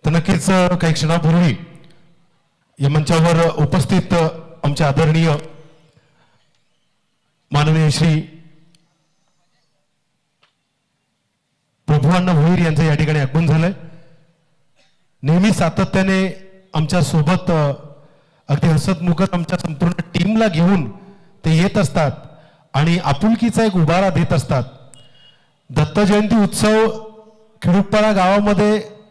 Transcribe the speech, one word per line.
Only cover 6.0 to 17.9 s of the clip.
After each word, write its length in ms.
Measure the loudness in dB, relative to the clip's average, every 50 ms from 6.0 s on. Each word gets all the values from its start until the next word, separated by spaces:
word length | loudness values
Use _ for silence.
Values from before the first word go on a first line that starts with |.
| _ _ _ _ _ _ _ _ _ _ _ _ _ _ _ _ _ _ _ _ _ _ _ _ _ _ _ _ _ _ -2
माननीय 380 | 0 2 2 2 2 2 0
श्री 300 | 2 2 2 2 2 0 -2 -6 -16 -20 -20 -20 -20 -20 _ _ _ _ _ _ _ _ _ _ _ _ _ _ _ _ _ _ _ _ _ _ _ _ _ _ _ _ _ _ _ _ _ _ _ _ _ _ _ _ _ _ _ _ _ _ _ _ _ _ _ _ _ _ _ _ _ _ _ _ _ _ _ _ _
प्रभुअण्णा 460 | 0 0 2 2 2 0 0 0 0 0
भोईर 260 | 2 2 2 2 0
यांचं 240 | 0 0 0 0 0
या 120 | 0 0
ठिकाणी 240 | 0 0 -2 -2 -2
आगमन 280 | -4 -2 -2 -2 0
झालंय. 260 | 0 0 0 0 -2 -4 -6 -14 -20 -20 -20 -20 _ -20 _ _ _ _ _ _ _ _ _ _ _ _ _ _ _ _ _ _ _ _ _ -2
नेहमी 300 | 0 0 2 2 2 2
सातत्याने 1000 | 2 0 -2 0 -2 -4 -2 0 -2 0 0 0 0 -2 -4 -6 -10 -18 -20 -20 -20 _ _ -6
आमच्या 280 | -4 -4 -2 0 0 0
सोबत, 480 | 0 0 0 0 2 0 -2 0 -2
अ, 200 | 0 0 0 -2 -2 -6 -12 -20